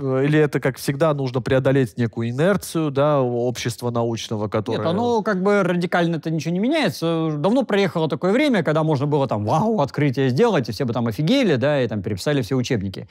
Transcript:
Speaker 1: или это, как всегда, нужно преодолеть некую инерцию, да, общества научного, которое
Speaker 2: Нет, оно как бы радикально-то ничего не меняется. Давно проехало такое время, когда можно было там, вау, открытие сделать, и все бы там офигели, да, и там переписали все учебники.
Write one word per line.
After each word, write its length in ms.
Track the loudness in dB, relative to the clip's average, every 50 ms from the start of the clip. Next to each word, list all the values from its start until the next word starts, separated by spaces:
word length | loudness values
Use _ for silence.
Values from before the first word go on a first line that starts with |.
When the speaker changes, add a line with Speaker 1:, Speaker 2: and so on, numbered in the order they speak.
| -4 -2 0 2 2
Speaker 1:
или 140 | 4 4 4
это, 200 | 4 2 0 0
как 180 | -2 -2 -4 -2
всегда, 340 | -4 -4 0 2 2 2 2
нужно 260 | 0 -2 -4 -4 -4
преодолеть 560 | -2 0 0 2 2 2 2 2 2 0 0 -2
некую 320 | -4 -2 -2 -4 -4 -4
инерцию, 600 | -2 0 2 2 2 0 -2 -4 -4 -2 -2 0
да, 300 | 0 2 2 2 2 2
общества 680 | 2 0 0 0 -2 -2 -2 -4 -6 -6 -6 -4 -4 -4
научного, 580 | -2 -2 -2 -2 -2 -4 -6 -6 -4 -4 -4 -2
которое 300 | -2 -2 -2 -2 -2 -2
Speaker 2:
Нет, 80 | 0
оно 360 | 0 0 0 0 0 0 0
как 200 | 0 0 -2 0
бы 200 | 2 2 2 2
радикально-то 680 | 2 2 0 0 0 0 2 2 2 2 0 -2 -4 -4
ничего 220 | -4 -4 -2 -2 -2
не 60 | -2
меняется. 720 | 0 0 0 0 0 -2 -2 -2 -2 -2 0 0 0 -2 -2 0
Давно 240 | 0 2 2 2 0
проехало 440 | 2 2 2 2 2 0 0 -2 -2
такое 240 | -2 -2 0 2
время, 300 | 2 2 2 2 2 2
когда 200 | 2 2 2 2
можно 240 | 2 2 0 0 0
было 200 | 0 0 0 0 0
там, 160 | -2 -2 0
вау, 360 | 0 0 2 2 0 0 0
открытие 500 | -2 -2 0 0 0 0 2 2 0 2
сделать, 380 | 2 4 4 4 2 2 0 -2
и 40 |
все 120 | -4 -4 -4
бы 80 | -2
там 140 | -2 -2 -2 -2
офигели, 480 | -2 0 0 2 2 4 4 2 2
да, 260 | 2 2 2 2 2
и 60 | 0 -2
там 140 | -2 -4
переписали 380 | -4 -6 -6 -4 -2 -2 -2 -2
все 120 | -2 -2 -2
учебники. 540 | -2 -2 -2 -2 -2 -4 -4 -8 -10 -14 -16